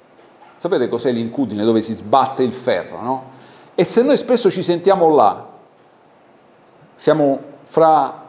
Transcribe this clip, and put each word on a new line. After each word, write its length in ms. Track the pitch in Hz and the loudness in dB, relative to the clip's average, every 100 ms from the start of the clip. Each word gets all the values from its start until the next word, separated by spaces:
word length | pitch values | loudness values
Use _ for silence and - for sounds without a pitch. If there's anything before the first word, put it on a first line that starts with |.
| _ _ _ _ - | _ _ _ _ -20
Sapete 340 | - 170 175 113 | -10 -2 0 0
cos'è 220 | 117 135 | -2 -2
l'incudine? 540 | 117 117 127 123 104 | -2 -4 -4 -4 -2
Dove 160 | 110 113 | 0 2
si 120 | 110 | 0
sbatte 500 | 101 101 131 123 - | -8 0 0 0 -2
il 80 | 123 | -4
ferro, 500 | - 127 92 85 85 | -4 -4 -4 -4 -10
no? 220 | 113 131 - - - - - | -8 -8 -10 -20 -20 -20 -8
E 80 | - | -4
se 200 | 175 226 | -2 2
noi 140 | 269 254 | 2 2
spesso 320 | - 240 190 | 0 0 0
ci 140 | 175 | -2
sentiamo 500 | 165 175 185 180 165 | -2 -2 0 2 4
là, 320 | 147 104 90 - - _ _ _ _ _ _ _ _ _ _ _ _ _ | 4 4 2 -10 -20 _ _ _ _ _ _ _ _ _ _ _ _ _
siamo 460 | - - 156 143 131 - - | -6 -2 0 0 -2 -8 -20
fra 580 | - - 160 156 135 - | -4 2 4 4 0 -6